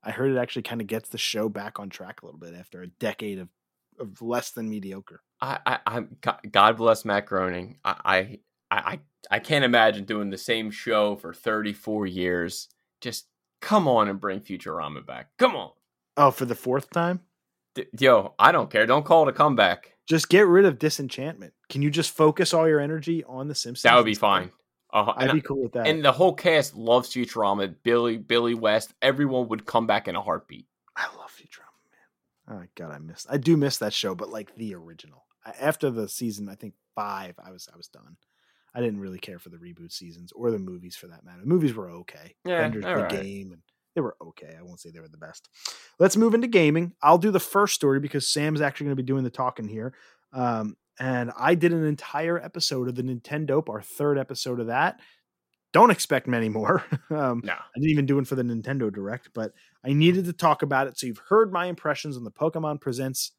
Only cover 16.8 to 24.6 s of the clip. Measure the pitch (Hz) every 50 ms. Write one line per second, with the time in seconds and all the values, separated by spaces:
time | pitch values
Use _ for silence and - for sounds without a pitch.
16.8 | 139 _ - 170 170 175 180 180 _ _ _ _ _ _ _ _ _ _ _ -
17.8 | - - - - 135 131 123 110 95 - - _ 101 139 170 160 113 82 - 107
18.8 | 110 110 127 147 147 - 170 165 156 135 - - 151 151 139 113 104 92 87 -
19.8 | - - _ _ _ - 160 160 - - - 185 208 190 175 185 196 190 143 113
20.8 | - 151 147 - 147 123 - - 131 151 165 - 98 - _ _ _ _ - 135
21.8 | 143 147 147 165 160 - - - 156 156 151 - 160 160 - 165 160 160 156 147
22.8 | 143 143 156 160 143 165 165 165 - - 127 127 135 147 147 - - 120 123 123
23.8 | - 120 117 123 117 110 107 101 - 104 98 92 92 90 _ _